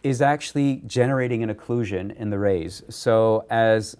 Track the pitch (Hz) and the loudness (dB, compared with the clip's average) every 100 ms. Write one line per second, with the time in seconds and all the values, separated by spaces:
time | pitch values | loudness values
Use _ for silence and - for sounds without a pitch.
0 | 139 123 139 147 - 143 139 135 113 123 | -4 2 2 0 -2 0 0 -2 -4 0
1 | 127 131 123 117 113 104 - 120 104 95 | 2 2 0 -2 -4 -6 -4 -4 -2 -4
2 | 101 - 104 101 101 92 82 - - - | -8 -8 -6 0 0 0 -2 -12 -16 -4
3 | 123 113 110 110 - 117 113 110 107 | 2 4 4 2 0 2 4 2 0